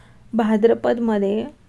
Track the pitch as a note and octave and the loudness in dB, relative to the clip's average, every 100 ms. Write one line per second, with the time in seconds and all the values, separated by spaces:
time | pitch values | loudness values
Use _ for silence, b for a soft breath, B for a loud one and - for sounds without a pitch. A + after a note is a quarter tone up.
0 | B B B A3+ G#3+ G#3+ A3+ A3+ B3 A#3+ | B B B -2 0 2 2 2 0 -2
1 | A#3 G#3 G3 G#3+ C#4 - | 0 0 0 -2 -6 -12